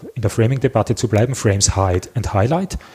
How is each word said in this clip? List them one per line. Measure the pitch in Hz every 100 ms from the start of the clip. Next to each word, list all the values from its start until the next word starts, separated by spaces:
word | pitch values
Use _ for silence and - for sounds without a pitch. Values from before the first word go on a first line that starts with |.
| - -
in |
der | 110
Framing-Debatte | - 113 135 131 110 - 117
zu | 113
bleiben, | 104 123 127
Frames | 113 98 - 98
hide | 95 90 - 123
and | 98
highlight, | 101 117 165 190 - -